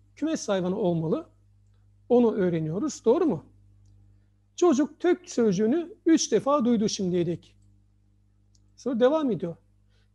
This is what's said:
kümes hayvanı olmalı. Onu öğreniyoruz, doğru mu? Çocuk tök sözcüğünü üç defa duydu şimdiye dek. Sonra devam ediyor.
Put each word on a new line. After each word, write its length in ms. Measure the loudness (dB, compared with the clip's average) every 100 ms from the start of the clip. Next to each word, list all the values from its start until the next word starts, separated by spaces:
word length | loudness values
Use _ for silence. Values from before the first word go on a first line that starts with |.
| _ -8
kümes 320 | -6 -4 -4
hayvanı 280 | -2 -2 -2
olmalı. 520 | -2 -2 -2 -4 -8 _ _ _ _ _ _ _ 0
Onu 240 | 2 2
öğreniyoruz, 720 | 2 -2 -2 -4 -4 -6 -2
doğru 220 | 0 2 0
mu? 180 | -2 -8 _ _ _ -20 -20 _ _ _ _ _ 0
Çocuk 440 | 2 2 0 -2
tök 300 | 0 0 -4
sözcüğünü 640 | 0 0 2 0 -2 -4 -4 2
üç 260 | 2 2
defa 320 | 0 2 2
duydu 240 | 2 0 0
şimdiye 380 | -2 -2 -2 -2
dek. 300 | -6 -12 _ _ _ _ _ _ _ _ _ _ _ _ -10
Sonra 240 | -6 2
devam 300 | 2 2 0
ediyor. 260 | -2 -6 -10 _ _ _ _ _